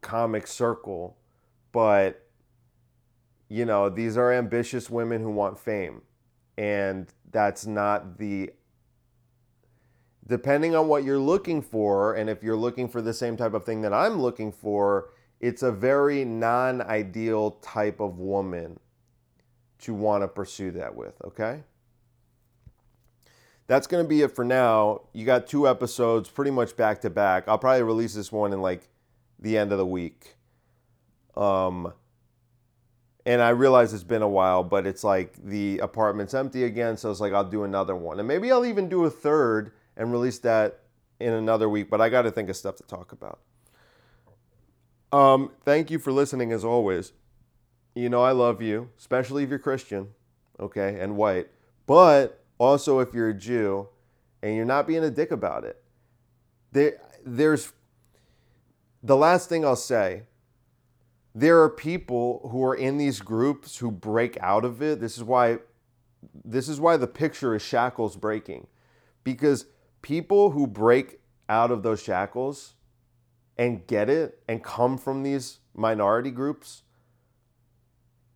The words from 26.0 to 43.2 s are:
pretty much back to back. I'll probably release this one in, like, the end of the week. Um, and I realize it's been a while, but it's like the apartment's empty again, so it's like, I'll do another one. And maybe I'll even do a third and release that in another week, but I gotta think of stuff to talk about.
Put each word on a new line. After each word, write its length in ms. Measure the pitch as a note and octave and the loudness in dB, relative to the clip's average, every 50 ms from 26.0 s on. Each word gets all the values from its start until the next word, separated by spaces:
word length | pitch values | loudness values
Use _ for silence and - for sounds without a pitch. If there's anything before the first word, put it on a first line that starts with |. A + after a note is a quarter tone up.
| A#2+ A#2 A#2 A2+ G2 - | 0 2 2 0 -2 -4
pretty 220 | _ - C#3 C#3 | _ -4 -2 -2
much 260 | C3+ B2+ A#2 A2+ - | 0 0 -2 -2 0
back 260 | - A2+ G#2+ G#2+ - | 0 0 0 0 -2
to 80 | - - | -6 -4
back. 340 | - G#2 G2+ G2 F#2 F#2 F#2 | 0 2 2 4 2 2 2
I'll 120 | G2+ G#2+ G#2+ | 0 0 2
probably 260 | - B2+ C3 B2+ A#2 | 4 2 4 4 2
release 300 | A2+ A2+ A2+ A#2 A2 F#2+ | 0 0 -2 -2 -4 -6
this 180 | G#2+ G2 - | -10 -10 -6
one 200 | A2+ A2 G#2 G2+ | -2 -2 -2 0
in, 80 | G2+ F#2+ | 0 -2
like, 280 | F#2 F#2 F#2 F2+ - _ _ _ _ _ _ _ _ _ _ - | -2 -2 -2 -4 -10 _ _ _ _ _ _ _ _ _ _ -10
the 180 | - A2 A2 | -4 -2 0
end 140 | G#2+ G#2 G2+ | 0 0 0
of 80 | G2+ G2 | 0 -2
the 80 | F#2+ | 0
week. 480 | F2+ F#2 F2+ F2 D#2+ - _ - - _ _ _ _ _ _ _ _ _ _ _ _ _ _ _ _ _ _ _ _ _ | -2 -2 -4 -6 -8 -12 _ -20 -20 _ _ _ _ _ _ _ _ _ _ _ _ _ _ _ _ _ _ _ _ _
Um, 560 | - G2+ G2+ G2 F#2+ F#2+ F#2 F2+ F2+ E2+ E2+ E2+ _ _ _ _ _ _ _ _ _ _ _ _ _ _ _ _ _ _ _ _ _ _ _ _ _ _ | -2 0 0 2 2 0 -2 -4 -6 -10 -12 -14 _ _ _ _ _ _ _ _ _ _ _ _ _ _ _ _ _ _ _ _ _ _ _ _ _ _
and 160 | B2 A#2+ A#2+ | 0 2 4
I 100 | A#2+ A#2+ | 4 4
realize 420 | A#2+ A#2+ C3+ C3+ C3 B2 A#2 G#2+ | 4 6 6 8 8 8 6 4
it's 100 | G#2+ G2+ | 0 -8
been 200 | F2 F2+ A#2 A2 | -6 -4 -2 0
a 60 | G#2+ G#2 | 0 2
while, 360 | G2+ F#2+ F#2 F#2 F#2 F#2 F#2 | 4 4 4 4 4 2 2
but 240 | E2+ G2+ G2 F2+ G2 | 2 0 0 0 -2
it's 160 | F#2+ - - | -6 -2 0
like 300 | G#2 G2 F#2+ F2+ - - - - | 0 2 0 0 -6 -12 -18 -14
the 340 | G2+ G2+ G#2 G2 G2+ G2 - | -8 -6 -4 -4 -4 -2 -4
apartment's 560 | G2+ - - A2+ A2 G#2 G2+ G#2 G2+ F#2 C3 | -6 -6 -2 -2 0 0 0 -4 -6 -4 -4
empty 300 | C3 C3+ C3+ C3+ B2+ B2+ | -4 -4 -4 -4 -4 -4
again, 320 | A#2 G#2 A#2+ A#2 A2+ A2 | -2 -2 -4 -4 -4 -4
so 160 | G#2 - A2+ | -6 -6 -6
it's 80 | G2+ F2+ | -4 -4
like, 120 | G#2 G2+ | -4 0
I'll 120 | G2 G2+ G2+ | 0 0 0
do 180 | F#2 G2+ G#2+ | 0 -4 -6
another 320 | G2+ G2 G2 G2 F#2+ F2+ F#2+ | -4 -2 -2 -2 -2 -2 -4
one. 240 | F2+ E2+ E2 D#2+ G2 | -6 -8 -8 -8 -6
And 80 | G#2 | -4
maybe 240 | A#2+ D3 F3+ G#3 B3 | -4 -4 -2 0 2
I'll 140 | C4 B3+ B3 | 2 2 2
even 240 | A#3+ A3+ G3+ F#3+ E3+ | 0 -2 -4 -4 -2
do 160 | F3+ F3+ E3+ | 0 0 0
a 60 | D3+ | 0
third 600 | - - - D3 D3+ D#3 C#3 A#2 A2 A2 G#2+ G#2+ _ _ _ _ _ - | -2 -2 -2 0 2 2 2 2 0 -2 -2 -6 _ _ _ _ _ -8
and 140 | A2+ A#2 | -6 -4
release 260 | A#2+ A#2+ A#2+ B2+ A#2+ - | -2 -2 -2 -2 -4 -4
that 400 | - A#2+ A2+ A2 G#2+ G2+ - - _ _ _ _ _ _ _ _ | -2 0 2 2 2 0 -2 -8 _ _ _ _ _ _ _ _
in 120 | A#2 A#2+ | -4 -2
another 360 | A2+ A2+ A2 A2 A2+ G#2+ A2 G#2+ | -2 0 0 0 2 2 2 0
week, 220 | G#2 G#2+ G2+ - | 0 -2 -2 -2
but 100 | A2 G#2+ | 2 2
I 80 | A2+ A#2 | 2 4
gotta 220 | A#2+ B2+ A#2+ A2 | 4 2 2 0
think 180 | - A#2 G#2 F2+ | -2 -4 -6 -6
of 80 | F#2 | -8
stuff 200 | - - G2 F#2+ | -8 -8 -10 -10
to 60 | - - | -10 -18
talk 280 | - G2 F2+ F2+ _ | -18 -16 -16 -16 _
about. 280 | - - | -20 -18